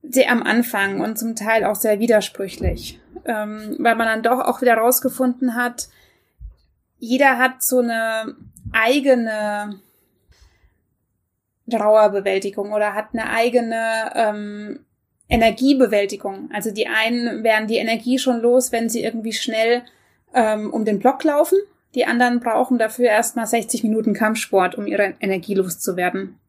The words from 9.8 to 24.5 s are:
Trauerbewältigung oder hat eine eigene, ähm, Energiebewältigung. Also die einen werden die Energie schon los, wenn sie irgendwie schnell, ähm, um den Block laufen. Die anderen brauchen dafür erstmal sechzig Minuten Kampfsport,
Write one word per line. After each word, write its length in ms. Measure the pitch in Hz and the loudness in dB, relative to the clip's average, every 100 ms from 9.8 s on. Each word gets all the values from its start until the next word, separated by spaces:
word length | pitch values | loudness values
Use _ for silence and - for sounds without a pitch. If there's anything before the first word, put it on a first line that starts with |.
| _ _ _ _ _ _ _ _ _ _ _ _ _ _ _ _ _ _ - | _ _ _ _ _ _ _ _ _ _ _ _ _ _ _ _ _ _ -6
Trauerbewältigung 1000 | 226 208 220 214 202 196 190 196 202 202 | 0 4 6 6 2 0 -2 -2 -8 -4
oder 220 | 214 208 | -2 -2
hat 140 | 202 214 | -2 -6
eine 180 | 233 220 | -6 -4
eigene, 840 | 226 240 240 226 226 226 226 220 | 0 2 0 -2 -2 -2 -2 -4
ähm, 680 | - 220 208 208 208 208 - _ _ _ _ _ | 0 -2 -2 -8 -10 -12 -14 _ _ _ _ _
Energiebewältigung. 1200 | 226 226 220 262 269 233 208 202 202 202 196 208 | 2 2 4 2 4 4 4 0 -4 -10 -10 -8
Also 180 | 208 214 | -6 -6
die 160 | 202 - | -4 -2
einen 560 | 220 226 240 240 220 | 0 0 -2 -2 -2
werden 240 | 226 220 220 | 2 2 0
die 100 | 226 | -2
Energie 420 | 226 226 240 262 | 0 -2 0 0
schon 220 | 262 233 | 0 2
los, 320 | 233 247 254 | 4 4 2
wenn 160 | 226 226 | -2 -2
sie 140 | 233 | -2
irgendwie 300 | 220 226 226 | -4 -4 -6
schnell, 500 | 214 - 220 226 240 240 _ _ _ _ | -6 -4 0 2 0 -2 _ _ _ _
ähm, 400 | 254 220 214 214 | 0 2 0 -2
um 120 | 226 | -2
den 160 | 214 208 | 0 2
Block 240 | 233 - | 2 2
laufen. 340 | 311 294 320 392 403 _ _ | 0 2 4 2 0 _ _
Die 120 | 247 226 | -2 0
anderen 340 | 233 247 240 | 2 2 2
brauchen 380 | 233 226 254 247 | 0 0 2 2
dafür 280 | 220 220 240 | 0 2 2
erstmal 400 | 208 233 247 220 | 4 0 -4 -2
sechzig 360 | 233 - 247 | -2 -2 -4
Minuten 320 | 220 220 220 | 0 0 0
Kampfsport, 640 | 202 220 220 - | 0 0 0 0